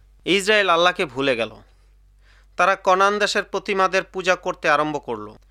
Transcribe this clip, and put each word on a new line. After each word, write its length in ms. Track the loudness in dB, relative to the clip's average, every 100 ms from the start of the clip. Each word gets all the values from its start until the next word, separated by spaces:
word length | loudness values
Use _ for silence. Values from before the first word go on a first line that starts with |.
| _ _ -2
ইসরায়েল 440 | 0 2 2 4
আল্লাহকে 360 | 4 2 0 -4
ভুলে 300 | -2 -2 -2
গেল। 200 | -4 -10 -20 _ _ _ _ _ _ _ _ -2
তারা 180 | 0 0
কনান 440 | 2 2 2 2
দেশের 240 | -2 -2
প্রতিমাদের 600 | -4 -6 -4 0 0 0
পূজা 320 | -4 -4 -2 -2
করতে 340 | -4 -4 0
আরম্ভ 360 | 0 0 -4 -8
করল। 300 | -10 -12 -20 _